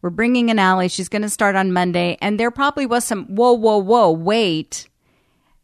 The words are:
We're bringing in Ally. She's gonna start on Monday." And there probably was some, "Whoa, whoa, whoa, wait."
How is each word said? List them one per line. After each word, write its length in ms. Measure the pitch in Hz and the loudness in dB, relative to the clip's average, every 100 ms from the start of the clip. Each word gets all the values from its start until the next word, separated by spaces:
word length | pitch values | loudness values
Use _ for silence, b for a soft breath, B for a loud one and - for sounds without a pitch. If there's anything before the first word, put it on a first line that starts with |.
We're 80 | 180 | -8
bringing 400 | 170 233 247 233 | -2 0 0 0
in 100 | 220 | 2
Ally. 280 | 190 185 180 | 2 2 0
She's 200 | - 180 | -4 -6
gonna 220 | 208 214 | -6 -6
start 260 | - 208 190 | -2 0 2
on 160 | 190 | 0
Monday." 460 | 180 180 175 175 - | 0 0 0 -2 -4
And 160 | 202 208 | -4 -2
there 140 | 233 | -2
probably 340 | 240 277 294 269 | 0 -2 -2 -2
was 200 | 240 - | -2 -2
some, 200 | 208 - | -6 -6
"Whoa, 260 | 196 247 | 0 2
whoa, 240 | 240 220 214 | 4 4 2
whoa, 340 | 190 240 196 | 2 4 4
wait." 800 | 160 165 220 208 156 160 - - _ _ _ _ _ _ _ | 2 0 0 0 -2 -6 -14 -16 _ _ _ _ _ _ _